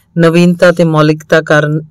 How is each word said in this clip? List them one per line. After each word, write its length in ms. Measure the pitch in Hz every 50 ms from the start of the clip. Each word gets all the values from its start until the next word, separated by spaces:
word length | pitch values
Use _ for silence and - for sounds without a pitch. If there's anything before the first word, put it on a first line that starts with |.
| _ _ - 170
ਨਵੀਨਤਾ 540 | 165 165 160 175 175 175 180 175 185 180 170
ਤੇ 120 | 175 175
ਮੌਲਿਕਤਾ 560 | 165 156 151 151 151 156 156 - - - 160
ਕਾਰਨ 400 | 160 - 160 151 151 147 151 156 156 -